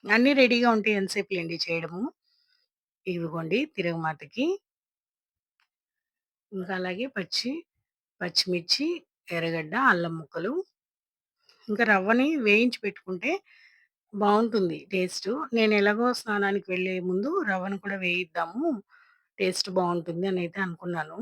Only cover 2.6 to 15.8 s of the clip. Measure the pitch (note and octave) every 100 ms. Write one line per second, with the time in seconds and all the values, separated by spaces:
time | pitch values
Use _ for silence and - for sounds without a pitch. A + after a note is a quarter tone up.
2.6 | _ _ _ _ - F3 E3 E3 D#3+ G#3
3.6 | D4+ - F3 E3 D#3+ D3+ D3 - D#4 G4+
4.6 | _ _ _ _ _ _ _ _ _ _
5.6 | _ _ _ _ _ _ _ _ _ G3
6.6 | F3+ F#3 F#3 F3+ C4 G#3 E3+ - A#3+ D#4+
7.6 | - _ _ _ _ _ F3+ - F#3 F3
8.6 | E3+ - D4+ F4 _ _ - E3+ E3 E3
9.6 | D#3 G#3+ C4+ F3+ E3+ E3 D#3+ E3 F#3 E4
10.6 | G4 _ _ _ _ _ _ _ _ _
11.6 | - G#3 A3 G3 F#3+ A#3 C#4 D#4+ G#3+ G#3
12.6 | B3 - G#3 G3 - F#3 A3+ G4 _ -
13.6 | _ _ _ _ _ G3+ G3+ G#3 A3+ G#3
14.6 | F3+ D3+ - F#3+ F3+ - F#3+ C4+ D4 A#3
15.6 | G#3+ G#3